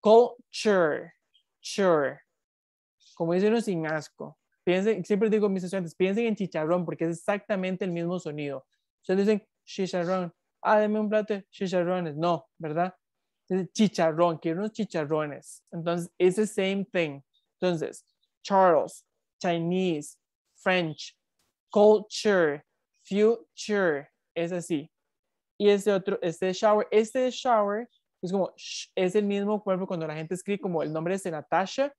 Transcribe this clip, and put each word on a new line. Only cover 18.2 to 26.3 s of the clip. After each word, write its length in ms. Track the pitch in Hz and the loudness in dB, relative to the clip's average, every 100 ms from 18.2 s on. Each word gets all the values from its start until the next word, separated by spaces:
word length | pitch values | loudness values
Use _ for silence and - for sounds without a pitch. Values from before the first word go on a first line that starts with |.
| _ _ | _ _
Charles, 640 | - 196 190 156 104 - _ _ _ _ | 0 4 6 4 2 -8 _ _ _ _
Chinese, 800 | 185 170 165 185 185 156 147 - _ _ _ _ | -4 -2 -2 0 0 -2 -6 -18 _ _ _ _
French, 600 | - 185 165 151 - _ _ _ _ _ _ | 0 0 0 -6 -14 _ _ _ _ _ _
culture, 920 | - 208 214 202 - 214 196 160 147 _ _ _ _ | 4 6 6 2 -4 0 2 2 0 _ _ _ _
future, 1040 | - 196 214 233 - - - 208 185 147 147 _ _ | -6 2 2 2 -4 -16 -4 0 0 0 -6 _ _
es 180 | - 170 | -6 -4
así. 380 | 180 165 160 160 _ _ _ _ _ _ _ | -6 -4 -4 -4 _ _ _ _ _ _ _
Y 120 | 208 | 4
este 220 | 202 196 | 4 2
otro, 260 | 196 185 202 | 0 0 -4
este 320 | 180 | -4